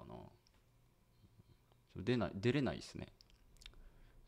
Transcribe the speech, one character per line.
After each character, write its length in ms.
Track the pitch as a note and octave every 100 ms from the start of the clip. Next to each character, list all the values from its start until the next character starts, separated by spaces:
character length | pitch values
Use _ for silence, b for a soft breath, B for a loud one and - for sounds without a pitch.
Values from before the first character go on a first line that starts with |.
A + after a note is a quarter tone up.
な。 20 | -
そ 260 | A#1 G1+ - - - - - - _ _ - - - - - - - - -
う、 60 |
出 140 | F#2+ B2
な 120 | F#2
い、 40 |
出 180 | G2 A2+
れ 100 | C3+
な 100 | A#2+
い 40 | C#2
っ 40 |
す 140 | - -
ね。 160 | - - - - - - - b b b b b